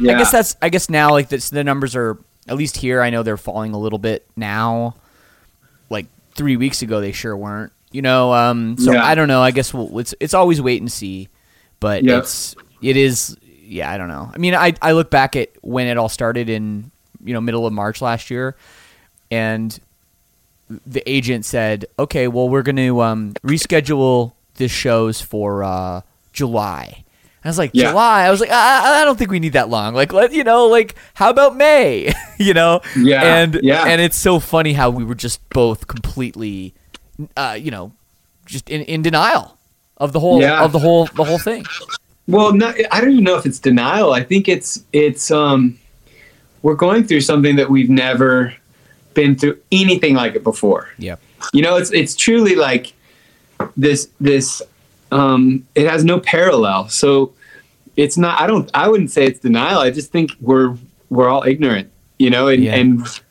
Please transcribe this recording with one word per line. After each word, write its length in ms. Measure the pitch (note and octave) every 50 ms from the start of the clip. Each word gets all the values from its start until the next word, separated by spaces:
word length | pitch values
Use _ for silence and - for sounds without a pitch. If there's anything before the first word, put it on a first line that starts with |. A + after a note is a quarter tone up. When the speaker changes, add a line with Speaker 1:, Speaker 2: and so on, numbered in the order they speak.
Speaker 1:
yeah. 180 | - A#3+ A#3+ -
Speaker 2:
guess 140 | A#3+ - -
that's, 240 | A3+ G#3+ - - -
I 100 | - E3+
guess 200 | E3+ F3+ - -
now, 200 | D#3 D3+ D3+ D3
like, 180 | D3 C#3+ C#3 B2
the, 80 | C#3+ C3 - - C#3+
the 100 | D3 C#3+
numbers 320 | C#3+ C#3 C#3 C3+ B2+ A#2+
are, 240 | B2+ A#2+ A2+ G#2+ - _ _ _ _ _ -
at 80 | B2
least 200 | C#3 D#3 C3+ - -
here, 220 | - B2 B2 B2 B2
I 80 | A#2+
know 120 | A#2+ A#2 A2+
they're 140 | A2 G#2
falling 380 | G2 - - F#2 A2 A2 A2 G#2+
a 40 | G#2
little 200 | G#2+ A2 A2 G#2
bit 280 | G#2 A2+ A2 - _ _ -
now. 580 | - A2 G#2 G2+ G#2+ A2+ A#2 A#2 A#2 A#2 A#2 A2+ _ _ _ _ _ _ _ _ _ _ _ _ _ _ _ _ _ _ -
Like, 160 | A2 G#2 F#2 - _ _ _ _ -
three 200 | - D3 C#3+ C3
weeks 240 | A#2+ B2+ C3+ C3 -
ago, 200 | C3 G#2+ A2 G#2 G2+
they 100 | G2 F#2+
sure 240 | - - A#2 G#2
weren't, 360 | G2 G#2 G#2 G#2 G#2+ A2 A2 _ _ _ _
you 100 | - C3+
know? 320 | C3+ C3 C3 B2+ B2+ B2 B2
Um, 460 | A#2+ A#2+ A#2+ A#2+ A#2+ A#2 A2+ A#2 B2+
so 140 | B2+ B2+ B2
Speaker 1:
Yeah. 120 | A#2+ A#2
Speaker 2:
I 100 | C#3 D#3+
don't 120 | D#3+ D#3 C#3+
know. 140 | C3+ B2+ B2+
I 80 | B2+
guess 240 | B2+ C3+ B2+ - -
we'll, 240 | B2+ A2+ - - A2+
it's, 160 | A#2+ - - -
it's 120 | - D3+ -
always 300 | F#3+ F#3 F3 E3+ D3 C3
wait 180 | B2+ B2 F#2+
and 100 | G2 A#2+
see, 380 | - - G#2 F#2+ F#2 F#2 F#2+ - _ _ _ _ _ _ _ _ _ -
but 220 | - G#2 G#2 F#2+ C3
Speaker 1:
Yeah. 140 | B2+ B2 B2
Speaker 2:
it's, 360 | C3 - - - - - - - - _ _ _
it 160 | - C3 C3+
is, 400 | C3+ C#3 C3+ B2 - - - - - _ _ _ C#2 E2+
yeah, 280 | G#2+ - F2+ D#2 C#2
I 80 | F#2 G2+
don't 100 | F#2 F2
know. 220 | D#2 C#2 - A#2+ -
I 40 | -
mean, 160 | E3+ F3+ F3+
I, 180 | D#3+ E3+ F3 E3 -
I 120 | - D#3+ D#3+
look 180 | E3 D#3+ -
back 260 | - C#3 C3+ C3+ -
at 140 | C3+ A#2 - _ _
when 260 | - - A#2+ B2+ B2+
it 120 | B2 A#2+ A#2
all 100 | A2+ G#2+
started 400 | - - B2 A2+ A#2 B2 A#2+ A2+
in, 420 | A2 A2 G#2+ G#2+ G#2 G#2 G#2+ C3 _ _ _ _ _ _ -
you 120 | - B2
know, 60 | A2+ A2+
middle 240 | A#2+ A#2 A#2 A#2
of 60 | A2+ G#2+
March 260 | G#2 G2+ G#2+ A2 -
last 300 | C3+ A#2+ A#2 A2+ - -
year, 260 | B2 B2 B2+ C3 C3 _ _ _ _ - - _ _ _ _ _ _ _ _ -
and 480 | A2+ A2+ A2+ A2 A2 A2 A2+ A2 G#2+ - _ _ _ _ _ _ _ _ _ _ _ _ _ _ _ _ _ - A2 - -
the 220 | C3+ B2 - - B2+
agent 360 | C3+ C3+ A#2+ A#2+ B2+ A2+ G#2+
said, 400 | - - A#2+ A2 G#2+ G#2+ G#2 G2+ - _ -
"Okay, 280 | C#3+ - - D3+ B2+
well, 220 | B2 A#2 B2 B2+ B2
we're 140 | C3 C#3 B2+
gonna, 360 | C#3 C#3 C3+ C3 B2+ B2 A#2+
um, 360 | A#2 A2+ A2 A2 A2 G#2 - - -
reschedule 880 | C3 D3 D#3 - - F3 D#3 C#3+ C3 D3+ C#3 C3+ C3 B2+ B2 A#2+ B2 - _ _ _ _
the 120 | - C3
shows 540 | B2 - - - C3 A#2 A2+ A2+ A2 A2 -
for, 420 | - - - G#2+ G#2 G2+ G2+ G2 G2
uh, 380 | F#2+ F#2 F#2 F#2 F#2 F2+ F2+ - _ _ _ _ _ -
July." 540 | - C#3+ A#2+ A#2 A2 G#2 G2+ F2 C2+ A#1+ G1+ G1+
And 80 | - - _ _ _ _ _ _ _ -
I 40 | D#3+
was 100 | E3 F3+
like, 120 | E3 B2+ -
Speaker 1:
Yeah. 180 | B2 B2+ -
Speaker 2:
"July?" 320 | - G3+ A3+ A#3 A3 G3+ F3+
I 60 | F3+ G3
was 80 | G3
like, 100 | A#3 -
"I, 480 | A#3 A#3+ A3+ B3 C4 C4 - B3+ D4 D4
I, 40 | D#4
I 20 |
don't 120 | D4 C4
think 140 | G#3 A#3+ F#3
we 80 | G3 F3
need 120 | D#3+ D#3+ C#3
that 160 | C#3 A#2+ A2
long. 260 | A#2 A2 G#2 G#2+ A#2
Like, 180 | C3 C#3+ C#3+ F3+
let, 200 | F#3+ A#3 A#3+ C#4+
you 100 | D#4 C4+
know, 220 | A3+ A#3 A#3+ A#3+
like, 300 | A3+ A3+ A#3 A3+ A3 - - - - _
how 160 | - G3 A3+
about 260 | B3 C4+ C#4+ C#4 A#3+
May?" 560 | C4 C#4+ D4+ D4+ C#4+ A3+ D3+ B2 G2+ C#2 - D#3 -
<laughs> 40 | - - - -
You 140 | G3+ G3 F3+
know? 260 | E3 E3 E3+ E3+ F3 - - -
Speaker 1:
Yeah, 260 | C3 B2 C3+ C#3 C3+ C3
Speaker 2:
And, 380 | E3 E3 E3 E3+ E3 D#3 D#3+ C3
Speaker 1:
yeah. 220 | C3+ C#3+ D#3+ E3
Speaker 2:
and 140 | D#3 E3+ E3
it's 160 | E3+ E3 -
so 240 | - - F#3+ F3+ E3
funny 320 | - - - D#3+ D#3+ D#3 C#3+
how 160 | C#3+ C3 B2
we 160 | A#2+ B2 A#2
were 100 | A2 A#2+
just 320 | A#2 - A#2+ - - - -
both 360 | - C3 A#2+ A#2 A2 - - -
completely, 840 | - A#2 G#2 - - C#3 B2+ A#2+ - A2 A2 G#2+ G2+ F#2+ F#2+ F#2 - _ _ _ - - _ _ _ - D3 - -
uh, 180 | - C#3 A#2+ G#2+ A2
you 100 | D3 D#3
know, 220 | A#2 G2 F2 G#2 - _ _ _ _ _ _ _ _ _ _
just 240 | - - C3+ - -
in, 100 | - D3+ D3+
in 180 | - D#3+ D#3+ D#3
denial 560 | E3+ D#3+ D3+ F3 A3+ E4 - - - _ _ _ _ _ _ _ _ _ -
of 140 | C#3 C#3+ C3+
the 80 | D#3+
whole, 200 | D#3 F3+ F3 -
Speaker 1:
Yeah. 240 | C3+ C#3+ D3+ D#3 D#3
Speaker 2:
of 80 | D#3+ D3
the 60 | D#3+
whole, 260 | C#3+ E3 E3+ E3+ E3
the 180 | D#3 - D#3 D#3
whole 140 | D3 E3 E3+
thing. 280 | - G#3+ A#3 A3+ - - - - - - - - _ _ _ _ _
Speaker 1:
Well, 280 | - F3 G#3 G#3+ G#3 G3+
no, 180 | G3 A3+ A#3 A#3+ - A3 -
I 80 | - G3+ A#3+
don't 80 | C4+
even 140 | C#4 B3 G3
know 100 | F#3 F3+
if 80 | D#3+ -
it's 140 | C#3+ - -
denial. 560 | - C#3 B2 A#2+ A#2+ C3+ F3 G#3 G#3+ D#3 C3
I 80 | B2 C3
think 260 | - F#3 G3 G3 -
it's, 340 | F3+ - - - - - - _ -
it's, 360 | D3 D3+ D3 B2+ - - -
um, 480 | D#3+ D3+ D3+ C#3+ C#3 C3 B2+ B2 A#2+ - _ _ _ _ _ _ _ _ - _ _ _ _ _ _ _ -
we're 140 | D3+ D3+
going 280 | D3 F3 F3+ G3+ A#3 A3+
through 160 | - E3+ D3
something 360 | C#3 - D#3 D3 C#3+ D3 C#3+
that 120 | C#3 C3+ C3+
we've 220 | C3+ C3+ B2 A#2+
never 640 | C3 C3 B2+ C3 C3 A#2 C3+ C3 B2+ B2+ B2+ B2 - - _ _ _ _ _ _ _ _ _ _ -
been 240 | D3+ D3 C#3 C3+
through 220 | C3+ D3 D3 D3 - _ -
anything 440 | F#3+ F#3+ F#3+ F#3+ F3+ - - D3 C3+
like 200 | C3 A#2+ A2+ G#2+
it 80 | - -
before. 460 | A2 A2 - - G2+ F#2 - - - -
Speaker 2:
Yep. 240 | - - F#2 F2 - _ _ _ - - - -
Speaker 1:
You 80 | C#3
know, 160 | D#3 E3+ F3+
it's, 140 | F3+ F3+ F3+ -
it's 240 | E3+ D3+ D3 -
truly, 380 | - - A#3 A3+ A#3 A3 G3 F3+
like, 400 | D#3+ D3 C3+ C3 B2+ - - - _ _ _ _ _ _ _ _ _ _ _ _ - - - -
this, 320 | - C3+ D3 D3 C#3+ - - _ -
this, 440 | C#3+ C#3 C#3+ C#3 C3 - - - - - _ _ _ _ _ _ _ - C#3
um, 540 | C#3 C#3 C3+ C3 B2+ B2+ C3 C3 C3 - _ -
it 120 | D3+ D3
has 180 | D#3+ D#3 D#3+ D#3
no 160 | E3 F3+ F3+
parallel. 680 | F3+ - - E3 F3+ F#3 D3+ A#2+ A2 G2+ G2 F#2+ F#2+ A2
So 460 | - - - C#3 C#3 C3+ C3+ C3+ _ _ _ - - - _ _ _ _ _ - -
it's 200 | - D3 C#3+ -
not, 240 | E3+ F3 E3+ E3 -
I 60 | D#3
don't, 240 | G3 A3 F3+ - - -
I 160 | D3 D#3+ G#3
wouldn't 220 | A3 G#3 F3 C3+
say 160 | - D#3 C3+
it's 140 | C3 B2 -
denial. 400 | - B2 A2+ A#2 C3 D#3+ G3 F3
I 100 | C3+ B2+
just 200 | B2 D3+ C#3+ -
think 200 | - E3+ E3 C#3+ - -
we're, 340 | A#2+ B2 C3 C3 C3 B2+ B2 A#2+ - - _ _ _ -
we're 180 | B2+ B2 B2+ B2
all 160 | C3 C#3 -
ignorant, 460 | B2+ C#3 D3+ D3+ B2+ A2 G2 F#2+ - _ _ _ _ _ -
you 100 | C3 B2
know, 160 | A#2+ A#2+ C3 C#3
and, 140 | C3+ B2+ B2
Speaker 2:
Yeah. 140 | G#2+ A#2+
Speaker 1:
and 280 | C3 B2+ B2+ B2 A#2+ A#2+ - - - - _